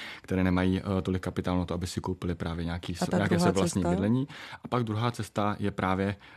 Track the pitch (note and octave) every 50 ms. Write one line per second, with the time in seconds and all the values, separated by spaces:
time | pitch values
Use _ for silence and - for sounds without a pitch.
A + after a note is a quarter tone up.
0 | - - - - - - F#2+ F#2 F#2 F#2 F2+ F#2 F#2 F#2 F#2 F#2+ - G#2 G2 F#2+
1 | - F#2+ F#2 F#2 - F2+ - - F#2 F#2 F2+ F2+ F2 - F2 F2+ F#2 F#2 - F#2+
2 | - - F2+ - - F2+ F2 - - E2+ E2 E2+ E2+ E2+ E2+ F2+ - - F2+ -
3 | F#3 - - - G2+ G2+ - - F3 G2+ - - - E3+ - G2 E3+ E3+ F3 -
4 | G2+ G#2+ A#2+ B2+ C3+ - - - - - - - - - - B2 A#2+ A2 G#2 G#2+
5 | A#2 A#2+ A2+ - G#2+ - - A2 G2+ G#2 G#2 - G#2 G2+ - - G2 F#2 F#2 F#2+
6 | G2 G2+ G#2 - - - -